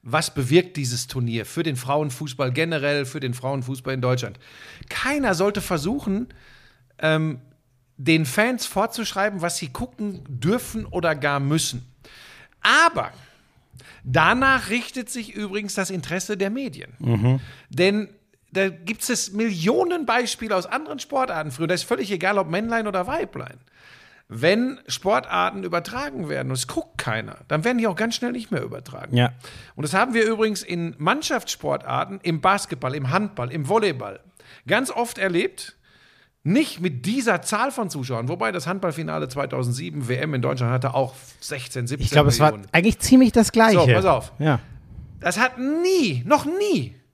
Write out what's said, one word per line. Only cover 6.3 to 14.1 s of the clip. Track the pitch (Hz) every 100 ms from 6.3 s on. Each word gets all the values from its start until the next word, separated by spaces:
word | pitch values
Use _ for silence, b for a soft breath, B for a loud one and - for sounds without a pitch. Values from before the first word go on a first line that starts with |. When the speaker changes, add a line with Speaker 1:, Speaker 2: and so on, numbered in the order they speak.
| b b b b b b -
Speaker 1:
ähm, | 156 156 156 135 - _ _ _ _ -
den | 131 160 151
Fans | - 226 247 -
vorzuschreiben, | 196 226 - 214 196 208 196
was | 170 -
sie | 143
gucken | - 254 - 208 185 143
dürfen | 120 147 240 - 220 -
oder | 180 170 151
gar | 143 143
müssen. | 139 160 - 123 - _ b b b b b _ 202 277 330
Aber | 330 - - b b b b _ - b b
danach | 131